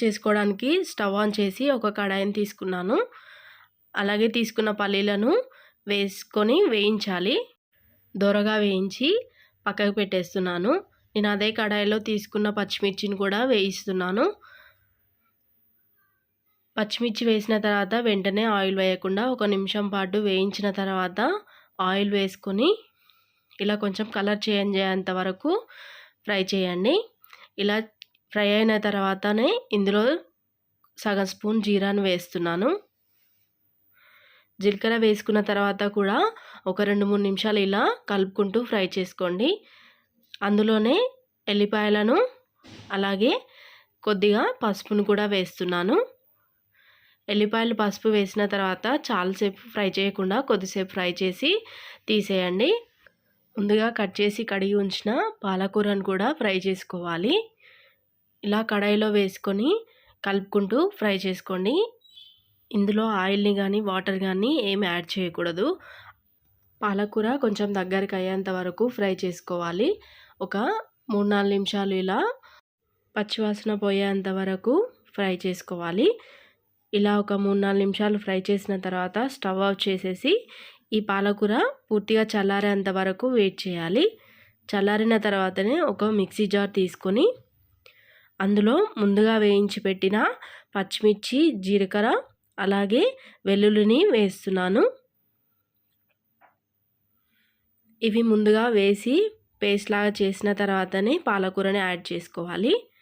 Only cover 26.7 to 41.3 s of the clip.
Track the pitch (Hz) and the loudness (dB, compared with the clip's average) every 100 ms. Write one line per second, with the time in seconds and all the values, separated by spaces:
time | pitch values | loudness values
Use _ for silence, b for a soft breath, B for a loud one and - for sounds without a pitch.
26.7 | 175 208 381 - _ B B B - 202 | 0 2 0 -2 _ B B B -4 -2
27.7 | 214 220 - - _ _ 208 202 208 220 | -2 -4 -12 -20 _ _ -2 2 2 2
28.7 | 214 214 202 196 190 208 214 277 466 - | 2 0 0 -2 -2 -2 0 0 0 -2
29.7 | 208 196 208 233 339 - _ _ _ _ | -2 2 2 2 0 -6 _ _ _ _
30.7 | _ _ - 214 202 190 - 208 220 208 | _ _ -8 -4 -2 -2 -4 -2 -2 0
31.7 | 202 196 202 190 180 - 175 170 175 240 | 0 2 0 0 0 -4 -4 -2 0 0
32.7 | 403 - _ _ _ _ _ _ _ _ | -2 -6 _ _ _ _ _ _ _ _
33.7 | _ _ _ b b b b b - 202 | _ _ _ b b b b b -4 -2
34.7 | 202 226 233 220 208 - 208 208 202 202 | 0 0 2 2 2 0 0 2 0 0
35.7 | 196 208 208 196 240 427 - B B 190 | 0 -2 0 0 2 0 -2 B B -4
36.7 | 185 208 202 202 208 202 196 214 208 196 | -2 0 2 2 0 0 -2 0 0 2
37.7 | 202 320 480 - 196 190 - 196 226 240 | 2 0 -2 -2 -2 0 0 0 -2 0
38.7 | 214 185 196 185 - 180 180 277 427 - | 0 0 -2 -6 -4 -4 0 0 -2 -6
39.7 | b b b b _ _ - 202 208 214 | b b b b _ _ -4 0 2 4
40.7 | 220 220 349 508 - _ | 2 4 2 0 -4 _